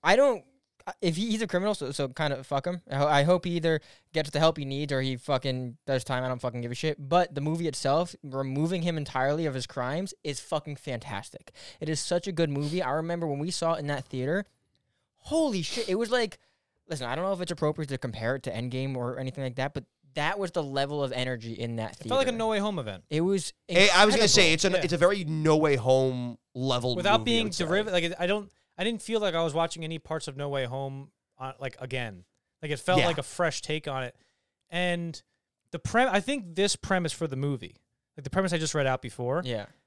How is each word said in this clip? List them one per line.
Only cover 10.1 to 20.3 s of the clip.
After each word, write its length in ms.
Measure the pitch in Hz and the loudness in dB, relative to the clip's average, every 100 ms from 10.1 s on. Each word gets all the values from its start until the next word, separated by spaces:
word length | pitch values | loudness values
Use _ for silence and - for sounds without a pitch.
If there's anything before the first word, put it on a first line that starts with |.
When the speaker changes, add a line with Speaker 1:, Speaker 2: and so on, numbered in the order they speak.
| - 156 | -8 -8
Speaker 1:
is 160 | 139 | -8
fucking 340 | - 156 151 143 | -4 -4 -4 -10
fantastic. 760 | - 131 - 101 - - - - - - | -8 -8 -6 -10 -10 -18 -20 -20 -20 -10
It 80 | 156 | -4
is 120 | 156 | -4
such 260 | - 175 190 | 0 -2 -2
a 60 | |
good 160 | 170 160 | 0 0
movie. 320 | 143 147 175 | 0 -2 -2
I 80 | 147 | -2
remember 340 | 147 165 170 165 | -2 -2 -4 -2
when 140 | 143 | -2
we 100 | 160 | -4
saw 240 | - 165 165 | -2 -2 -2
it 40 | |
in 80 | 147 | -2
that 180 | 143 - | -4 -6
theater, 400 | 131 127 180 208 _ _ _ _ _ _ _ | -4 -2 -2 -4 _ _ _ _ _ _ _
holy 440 | - 311 302 196 | -2 0 2 0
shit. 280 | 160 - 202 | -2 -4 -2
It 60 | 185 | -2
was 160 | 226 | 0
like, 260 | 247 220 - _ _ _ _ _ | 0 0 -6 _ _ _ _ _
listen, 180 | 151 123 | -6 -4
I 80 | 139 | -2
don't 100 | 190 | -2
know 80 | |
if 80 | 190 | -2
it's 100 | 180 | -4
appropriate 360 | 165 151 156 147 | -2 -2 -2 -4
to 80 | 135 | -4
compare 380 | 127 107 113 131 | -6 -4 -2 -2
it 80 | |
to 80 | 127 | -4
Endgame 440 | 101 123 127 135 127 | -4 -4 -4 -4 -4
or 220 | 120 127 | -4 -4
anything 260 | 131 135 | -6 -6
like 120 | 131 123 | -6 -4
that, 180 | 139 | -4
but 120 | 147 113 _ _ - | -4 -12 _ _ -2
that 220 | 151 | -2